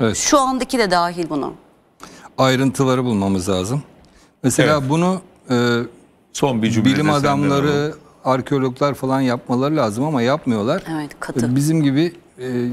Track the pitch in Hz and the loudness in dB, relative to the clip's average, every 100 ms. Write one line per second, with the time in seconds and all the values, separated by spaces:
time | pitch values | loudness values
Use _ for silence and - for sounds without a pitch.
0 | 117 - - 302 262 262 247 254 208 180 | -2 0 2 2 2 -2 -2 0 2 2
1 | 175 175 165 151 135 - - _ _ _ | 0 -4 -6 -4 -6 -10 -20 _ _ _
2 | - - - - 131 127 135 - 131 127 | -20 -20 -12 0 2 4 0 2 2 2
3 | 123 107 98 95 90 92 92 135 - - | 0 0 0 0 0 -2 -2 -4 -6 -16
4 | - _ _ _ 127 123 135 151 135 160 | -20 _ _ _ 0 2 2 2 0 0
5 | 175 185 - - - 123 120 117 120 - | 0 -2 -8 -20 -4 0 2 0 -2 -10
6 | - _ _ - 143 120 110 113 117 135 | -20 _ _ -2 -2 0 0 2 2 2
7 | 151 147 143 139 143 139 143 143 151 156 | 2 2 2 0 0 0 0 0 -2 -6
8 | - - - 131 120 143 131 123 143 131 | -16 -8 -2 -2 0 0 0 0 -2 -2
9 | 131 131 135 123 - 123 139 156 117 104 | -2 0 0 -2 -2 -2 0 0 0 0
10 | 147 143 117 151 135 113 104 185 170 160 | -2 0 0 0 0 0 0 -2 -4 -8
11 | 147 - - 139 120 127 143 160 143 135 | -8 -12 -8 -4 0 0 2 2 2 2
12 | 170 170 - - 127 123 120 | 0 -4 -18 -14 -6 -4 -4